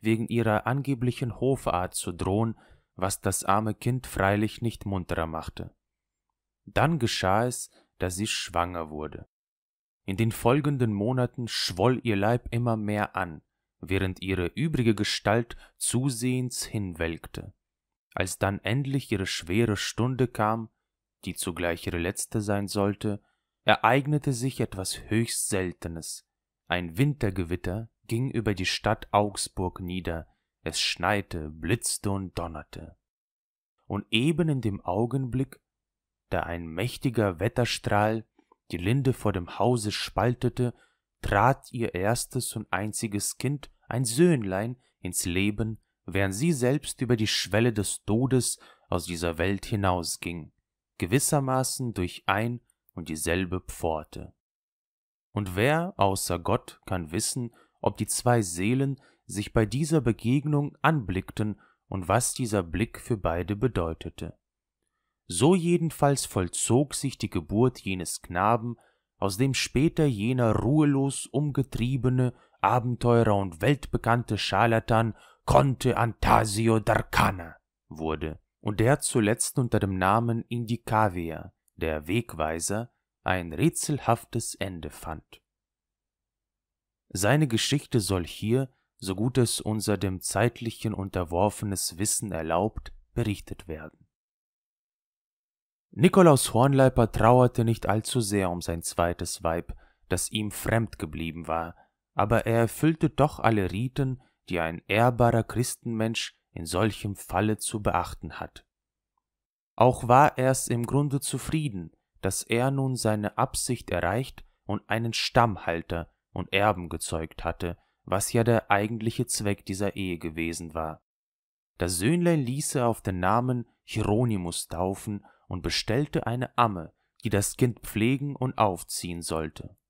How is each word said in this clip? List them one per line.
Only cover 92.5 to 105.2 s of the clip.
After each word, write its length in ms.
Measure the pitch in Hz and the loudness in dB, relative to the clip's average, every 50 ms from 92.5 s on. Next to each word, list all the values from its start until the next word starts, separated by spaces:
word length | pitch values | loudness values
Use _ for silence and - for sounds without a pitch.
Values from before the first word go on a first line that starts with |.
| 82 87 101 113 - - - - - - _ _ - | 2 2 2 0 -2 -6 -14 -14 -18 -18 _ _ -4
berichtet 520 | 117 - 104 98 - - - - - - | -4 -2 -2 -4 -6 -8 -14 -16 -14 -10
werden. 380 | - 78 78 78 78 _ _ _ _ _ _ _ _ _ _ _ _ _ _ _ _ _ _ _ _ _ _ _ _ _ _ _ _ _ _ _ _ _ _ _ _ _ _ _ _ - | -12 -12 -10 -12 -16 _ _ _ _ _ _ _ _ _ _ _ _ _ _ _ _ _ _ _ _ _ _ _ _ _ _ _ _ _ _ _ _ _ _ _ _ _ _ _ _ 0
Nikolaus 560 | 92 - - - 196 175 165 139 127 - - - | 6 6 8 10 10 10 10 10 8 4 2 4
Hornleiper 560 | 117 131 139 139 135 131 127 - 127 113 - | 4 4 6 6 6 6 6 6 4 2 2
trauerte 540 | - - 107 113 123 127 127 117 - - 113 | 4 4 6 8 8 8 6 6 4 2 0
nicht 240 | 113 113 - - | 0 0 0 0
allzu 320 | - 101 110 - - - 127 | 0 0 0 -2 -2 -2 -2
sehr 300 | 110 98 104 101 95 87 | 0 2 2 2 2 2
um 100 | 87 87 | -2 -4
sein 220 | - - 85 82 | -4 -6 -6 -6
zweites 640 | - - - - 85 87 85 - 92 - - - 87 | -6 -4 0 2 2 2 2 -2 -6 -8 -6 -4 -2
Weib, 300 | 82 82 85 - - - - _ _ _ _ _ - | -2 -2 -2 -4 -8 -14 -16 _ _ _ _ _ -4
das 200 | 90 90 - - | -2 -2 -2 -4
ihm 220 | - 110 104 104 | -4 -4 -4 -4
fremd 480 | - - - 104 107 113 113 107 - - | -6 -4 -2 0 2 2 0 -2 -6 -10
geblieben 480 | - 78 78 82 82 82 78 85 80 | -10 -8 -6 -6 -6 -6 -6 -8 -6
war, 300 | 78 80 82 82 85 - _ _ _ _ _ _ _ - | -4 -4 -4 -4 -6 -10 _ _ _ _ _ _ _ -2
aber 300 | - 101 107 117 110 - | -2 2 4 2 2 2
er 140 | 117 113 117 | 2 2 4
erfüllte 500 | 117 110 - - 151 160 165 - 165 147 | 2 2 0 2 2 2 2 2 0 0
doch 300 | - - 143 151 - - | 4 4 2 2 2 0
alle 320 | - 117 113 104 95 87 | 0 2 2 2 0 0
Riten, 500 | 87 101 123 131 - - 135 131 127 - _ _ _ _ _ - | -2 -2 -4 -4 -2 -2 -2 -2 -4 -8 _ _ _ _ _ -4
die 100 | 90 85 | -2 -2
ein 220 | 82 82 85 - _ | -2 -2 -4 -6 _
ehrbarer 560 | - 95 110 120 127 120 110 | 0 2 4 4 4 4 4